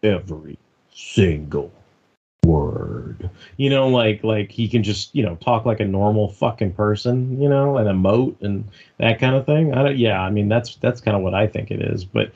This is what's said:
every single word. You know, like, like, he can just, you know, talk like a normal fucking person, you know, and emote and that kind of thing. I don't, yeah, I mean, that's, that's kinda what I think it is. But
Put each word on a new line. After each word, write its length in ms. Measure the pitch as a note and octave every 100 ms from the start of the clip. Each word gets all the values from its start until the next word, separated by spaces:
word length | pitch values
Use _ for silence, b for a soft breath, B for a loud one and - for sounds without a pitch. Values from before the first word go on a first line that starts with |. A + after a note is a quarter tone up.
every 560 | G#2+ F#2+ F2+ D#2 D#2 - _ _ _
single 800 | - - - F#2+ D2+ D2 D2 C#2 - _ _ _ _ _ _
word. 840 | E2 D#2 B2+ - - - - - - B B -
You 140 | C3+
know, 180 | C3+ C3
like, 340 | B2+ A2+ G#2
like, 280 | A2 A2 G#2
he 180 | - A2+
can 140 | A#2+
just, 320 | G2+ G#2 -
you 80 | C#3+
know, 140 | G#2+ E2
talk 280 | - A#2
like 160 | A#2 A2
a 40 |
normal 440 | G#2 F#2+ G#2 G#2+ G#2+
fucking 440 | - B2+ A2+ G2+
person, 680 | F2+ G#2 G#2 B2 B2+ C3 B2+
you 80 | C#3+
know, 300 | C#3 C#3 C#3
and 100 | G#2+
emote 480 | F#2+ F#2 A2 B2+ -
and 220 | G#2 G2 G#2 B B _
that 200 | A#2 A2+
kind 160 | C3
of 120 | C3+ C3
thing. 280 | D3+ D#3+
I 80 | B2+
don't, 160 | C#3 C3+
yeah, 220 | A#2 G2
I 100 | F#2
mean, 180 | G#2 G#2
that's, 280 | A2 A#2 -
that's 240 | - B2
kinda 180 | - G#2
what 160 | F#2
I 120 | F#2+ G#2+
think 240 | - G#2
it 100 | -
is. 240 | - -
But 280 | F2+ A2 G#2